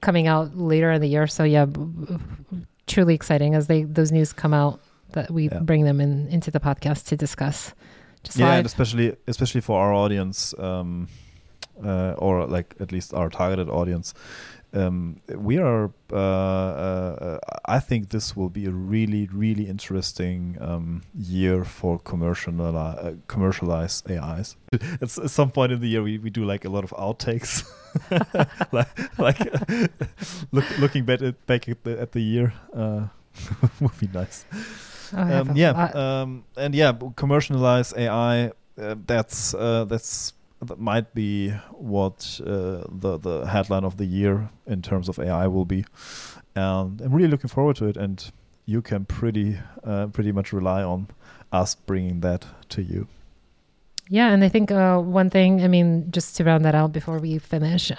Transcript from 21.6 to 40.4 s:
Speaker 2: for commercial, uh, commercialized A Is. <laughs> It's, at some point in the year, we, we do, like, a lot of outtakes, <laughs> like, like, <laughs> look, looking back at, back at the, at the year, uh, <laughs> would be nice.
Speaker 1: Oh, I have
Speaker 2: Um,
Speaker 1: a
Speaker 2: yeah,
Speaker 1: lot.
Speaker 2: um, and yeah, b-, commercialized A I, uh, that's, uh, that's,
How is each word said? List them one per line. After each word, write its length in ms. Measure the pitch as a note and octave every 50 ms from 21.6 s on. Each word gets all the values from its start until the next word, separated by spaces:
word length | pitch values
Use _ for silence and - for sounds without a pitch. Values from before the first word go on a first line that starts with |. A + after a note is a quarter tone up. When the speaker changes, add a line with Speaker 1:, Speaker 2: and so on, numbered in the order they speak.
| F2+
Speaker 2:
for 340 | - - - - F2+ E2+ E2+
commercial, 600 | - - F#2+ E2+ E2 E2+ F2 - - F2 E2+ E2+ E2+ E2 E2
uh, 360 | E2 D#2+ D#2+ - - F2 E2+ D#2+ E2+ - -
commercialized 800 | - G#2+ F#2+ F#2+ F#2+ - - F2 E2+ E2 E2 F2+ - - - -
A 260 | F#2 E2+ C2+ D#2 D#2+ E2
Is. 180 | G2+ - - _ _ - -
<laughs> 0 | A#2 A#2 E3 F3 -
It's, 180 | B2+ A#2+ - -
at 120 | - C#3
some 200 | - - C#3+ C3
point 220 | - C#3 B2+ B2 B2+
in 80 | A#2+
the 80 | A#2+ A#2
year, 140 | A2+ A2+ G#2
we, 160 | G#2+ A2 G#2+
we 120 | A2 A2+
do, 140 | G2 A#2 G#2+
like, 200 | G2+ G2 G2+ -
a 40 | F#2+
lot 160 | F#2+ G2+ F#2+
of 60 | F2+
outtakes, 760 | - - F#2+ G2+ A2+ - - B2 A2+ A#2+ - - - - - - - - - - - - - -
<laughs> 640 | F#3+ E3+ A3 - - F#3 D3 - - - - - -
like, 460 | A#2+ B2 - - - C4+ - - -
like, 200 | - B2 C3+ -
<laughs> 520 | - - - C3 - - G#3+ A#3+ A3 - - - B2 - - - - - - F3 D3+ - -
look, 260 | C3+ C3 - - -
looking 260 | C#3 C#3 - C#3+ A#2+
back 180 | A#2+ B2+ B2 C3+
at, 220 | B2+ B2+ - _
back 220 | - B2+ A#2 - -
at 140 | A#2 - -
the, 160 | A#2 A#2 A2
at 120 | B2 - -
the 80 | A#2+
year, 320 | A2+ G#2+ A2 A#2+ B2 A#2+ - - - - -
uh, 340 | A#2+ A2 G#2+ G#2+ G#2 G#2+ G2+ - - _ _ - - -
<laughs> 380 | - - - - A#2+ - -
would 180 | D3 - - -
be 100 | A2 F#2+ F#2+
nice. 300 | F2+ F#2 - - - - - - G#3+ A3+ A3+ A3 - - - - - - - F#3+
Speaker 1:
Oh, 80 | F#3+ F#3
I 40 |
have 220 | F3 C#3+ C#3 C3+ C#3
Speaker 2:
Um, 60 | C#3+
Speaker 1:
a 20 | D3
Speaker 2:
yeah, 140 | F3 D#3+ B2
Speaker 1:
lot. 220 | E3+ F3 E3 -
Speaker 2:
um, 480 | C#3+ C3+ C3+ C3+ C3+ C3 C3 C3 B2 A2 - -
and 180 | B2+ C#3 D3 C#3
yeah, 180 | C#3+ D#3 C#3 A#2+
b-, 180 | A#2 B2+ C3 A#2
commercialized 800 | - C#3+ C#3 C#3+ D3+ - - C#3+ C3 B2+ B2 B2 B2 A#2+ - -
A 120 | A2+ A#2+ A2+
I, 440 | G#2+ A#2 A#2+ A#2+ A#2+ A#2+ A#2+ A2 - _ _ _ _ -
uh, 140 | G#2+ G#2+ G#2+ G#2+ F#2+
that's, 480 | - A#2+ A2+ G#2+ - - - - - -
uh, 300 | F#2+ A2+ A#2 A2+ A2+ A2+
that's, 480 | G2+ A2+ A2+ - - - - - - - _